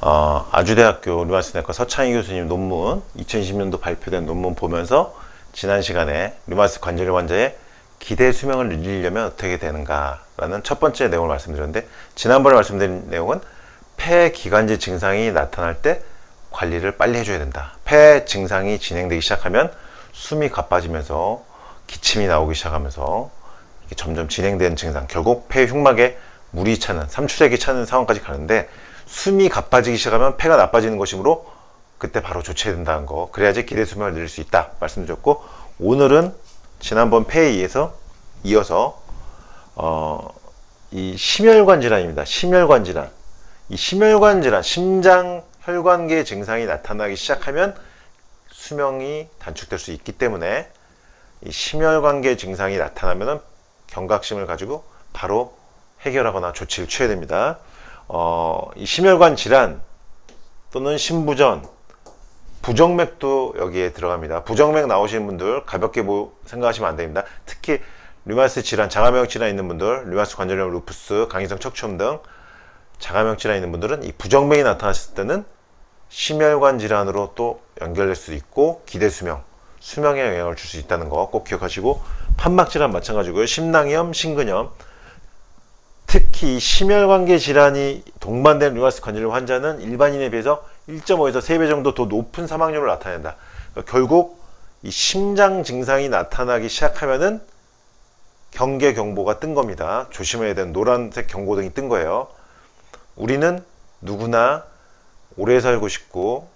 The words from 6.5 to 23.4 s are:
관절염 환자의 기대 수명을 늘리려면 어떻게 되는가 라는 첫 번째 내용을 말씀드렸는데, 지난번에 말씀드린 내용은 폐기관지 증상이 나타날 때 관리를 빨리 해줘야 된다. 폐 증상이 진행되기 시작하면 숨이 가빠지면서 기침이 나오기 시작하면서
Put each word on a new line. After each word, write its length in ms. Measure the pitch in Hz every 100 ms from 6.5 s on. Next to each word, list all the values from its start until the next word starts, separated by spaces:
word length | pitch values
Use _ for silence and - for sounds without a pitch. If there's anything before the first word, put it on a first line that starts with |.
| 90 101 -
관절염 360 | - 87 92 90
환자의 420 | 87 90 127 - - - _ _
기대 320 | - 101 127
수명을 380 | 123 135 131 123
늘리려면 560 | 80 87 98 90 98 107
어떻게 320 | - 98 90
되는가 680 | 82 76 71 73 71 69 - -
라는 260 | 80 98
첫 160 | - 147
번째 280 | 156 - 123
내용을 220 | 85 85
말씀드렸는데, 580 | 71 - 73 76 82 - - - -
지난번에 400 | 117 131 139 127
말씀드린 540 | 101 101 98 92 80
내용은 300 | 85 85 165 - - - - - -
폐기관지 840 | 165 175 170 - - 104 110 107
증상이 520 | - 92 98 101 113
나타날 500 | 90 69 - 85 82
때 200 | 147 170 - - - - -
관리를 460 | - 87 82 92 -
빨리 200 | 110 120
해줘야 200 | 110 95
된다. 380 | 71 67 69 - -
폐 400 | 151 151 143 -
증상이 540 | 101 95 98 98 104
진행되기 420 | - 87 92 85
시작하면 500 | - 101 92 98 165 - - - -
숨이 380 | - - 151 147
가빠지면서 960 | - - 90 85 82 76 73 90 117 - - - - -
기침이 400 | - - 107 101
나오기 280 | 80 78 78
시작하면서 760 | 80 76 69 69 69 95 127 -